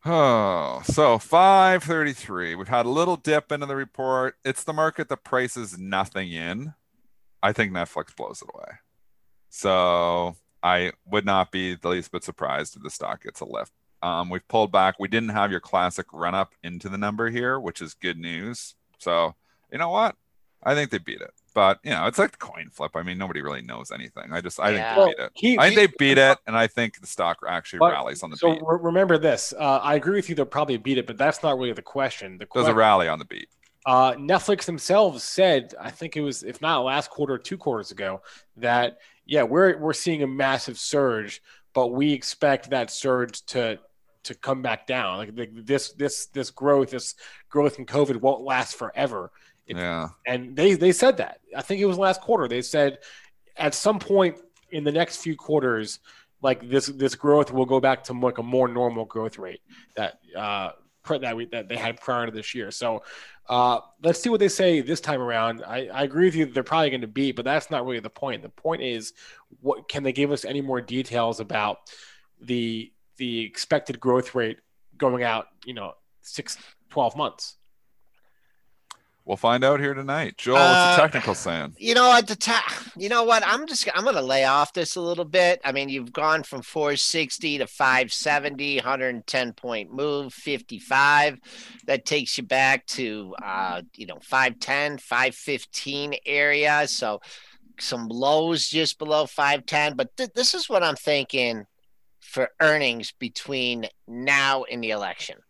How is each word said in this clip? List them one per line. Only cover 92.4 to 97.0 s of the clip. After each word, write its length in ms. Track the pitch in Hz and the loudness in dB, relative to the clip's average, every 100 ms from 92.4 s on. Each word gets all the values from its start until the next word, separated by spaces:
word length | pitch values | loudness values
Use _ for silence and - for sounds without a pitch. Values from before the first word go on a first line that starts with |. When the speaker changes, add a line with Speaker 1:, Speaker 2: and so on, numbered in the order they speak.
Speaker 2:
back 420 | 117 131 135 135 - | -2 2 4 2 -2
to, 480 | - 123 107 95 92 | -8 -6 -8 -12 -12
uh, 380 | 101 95 95 90 87 | -8 -6 -4 -6 -10
you 120 | _ 101 | _ -16
know, 120 | 80 | -16
five 360 | - 131 131 117 | -4 0 0 -2
ten, 400 | - 139 147 143 | -4 -2 -2 -6
five 360 | - 123 131 | -4 0 0
fifteen 800 | 117 - 139 - - - 143 147 143 - | -2 -6 -6 -6 -10 -8 -6 -6 -8 -4
area. 640 | 143 147 147 147 147 147 | 0 2 2 2 2 2
So 320 | - | -2